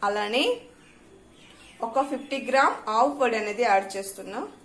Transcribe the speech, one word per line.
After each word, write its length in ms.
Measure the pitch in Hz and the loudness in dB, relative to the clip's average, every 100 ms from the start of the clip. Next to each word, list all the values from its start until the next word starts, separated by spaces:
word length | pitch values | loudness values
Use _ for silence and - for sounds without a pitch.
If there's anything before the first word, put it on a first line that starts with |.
| 202 | 0
అలానే 340 | 208 208 233 392 480 - - - - - - - - - - - - 233 | -2 -2 0 0 -2 -6 -20 -20 -20 -20 -20 -20 -20 -20 -20 -20 -10 -4
ఒక 160 | 269 285 | -2 -2
ఫిఫ్టీ 260 | 277 - 269 240 | -4 -6 -6 0
గ్రామ్ 280 | 262 294 - - 214 | 4 4 2 -2 4
ఆవు 160 | 269 285 | 4 4
పొడి 180 | 254 220 | 0 0
అనేది 240 | 208 208 240 | -4 0 4
యాడ్ 180 | 196 190 196 | 4 2 -8
చేస్తున్నాం. 500 | 196 - 185 208 403 - | -8 -10 -10 -10 -10 -12